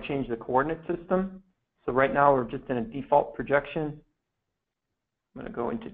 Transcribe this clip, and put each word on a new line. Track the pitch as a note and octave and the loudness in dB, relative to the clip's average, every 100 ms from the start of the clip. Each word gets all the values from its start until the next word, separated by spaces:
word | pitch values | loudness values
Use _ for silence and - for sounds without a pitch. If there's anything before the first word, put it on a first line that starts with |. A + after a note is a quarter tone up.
| - | -2
change | C#3 A#2+ | -6 -4
the | A2+ | -6
coordinate | - B2+ D3 E3 - | 0 0 0 -4 -6
system. | F3 - F#3 F#3+ - _ _ _ _ - | -6 -2 0 0 -6 _ _ _ _ -2
So | |
right | B2 C3+ | 2 4
now | C#3 C#3+ | 6 6
we're | C3+ A#2 | 6 2
just | C3+ - | -6 -4
in | B2+ | -4
a | |
default | A2+ C#3 - C#3+ - - | -4 -6 2 2 2 -4
projection. | A#2+ C#3 - E3 D3+ D3+ _ _ _ _ _ _ _ _ _ _ _ _ _ - | 0 0 0 -6 -6 -8 _ _ _ _ _ _ _ _ _ _ _ _ _ -16
I'm | |
gonna | - | -12
go | A2 A#2+ | -6 -6
into | A#2 - | -6 -10